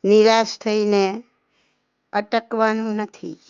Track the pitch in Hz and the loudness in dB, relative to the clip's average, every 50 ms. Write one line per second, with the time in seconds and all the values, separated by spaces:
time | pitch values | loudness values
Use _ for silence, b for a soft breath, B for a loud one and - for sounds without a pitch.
0 | - 196 208 214 208 220 220 226 226 220 - - - 220 208 214 208 208 208 202 | 2 4 4 6 6 4 4 2 0 -2 -8 -8 -6 -4 -2 -2 0 0 2 2
1 | 196 190 196 226 240 _ _ _ _ _ _ _ _ _ _ _ _ _ _ _ | 0 0 -2 -8 -12 _ _ _ _ _ _ _ _ _ _ _ _ _ _ _
2 | _ _ - 208 208 208 - 226 226 _ 233 220 220 220 220 220 220 220 214 208 | _ _ -8 -8 -6 _ -4 -6 -4 _ -2 0 0 0 0 -2 -4 -4 -4 -6
3 | 208 202 - - - 175 156 _ _ _ | -6 -8 -12 -16 -16 -16 -16 _ _ _